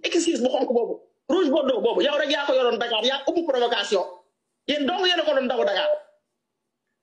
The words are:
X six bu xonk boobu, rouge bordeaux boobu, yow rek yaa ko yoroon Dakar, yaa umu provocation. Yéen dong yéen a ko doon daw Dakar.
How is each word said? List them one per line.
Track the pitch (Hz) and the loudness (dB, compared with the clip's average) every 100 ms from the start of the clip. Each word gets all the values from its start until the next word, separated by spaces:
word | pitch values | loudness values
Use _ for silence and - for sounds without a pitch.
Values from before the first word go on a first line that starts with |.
X | - 349 | -2 0
six | 339 262 | 0 0
bu | 247 | 0
xonk | 262 262 | 0 0
boobu, | 240 208 - - _ - | 0 -2 -6 -12 _ -2
rouge | 349 311 | 0 2
bordeaux | 302 269 240 | 2 2 0
boobu, | 220 196 | 0 2
yow | 277 294 | 0 0
rek | 294 | 0
yaa | 294 294 | -2 0
ko | |
yoroon | 262 240 220 | 2 2 0
Dakar, | 233 220 | -2 -2
yaa | 240 277 - | -2 -2 -2
umu | 339 311 | -2 0
provocation. | 254 240 226 202 196 175 - _ _ _ _ - | 0 0 -2 0 -2 -2 -10 _ _ _ _ -4
Yéen | 294 262 | -2 0
dong | 370 359 | 0 0
yéen | 349 | 0
a | |
ko | 302 269 | 2 0
doon | 247 | 0
daw | - | 0
Dakar. | 202 196 302 - - _ _ _ _ _ _ _ _ _ | 0 0 0 -2 -6 _ _ _ _ _ _ _ _ _